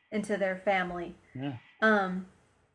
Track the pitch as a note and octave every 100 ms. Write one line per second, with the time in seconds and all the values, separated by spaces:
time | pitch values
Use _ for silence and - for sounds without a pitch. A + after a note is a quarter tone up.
0 | _ A3 G#3+ G3+ F#3+ F#3 G#3 F#3+ F3+ F3
1 | E3+ - _ B2+ C#3+ A#2+ - - A3 G#3
2 | F#3+ F#3 F#3 _ _ _ _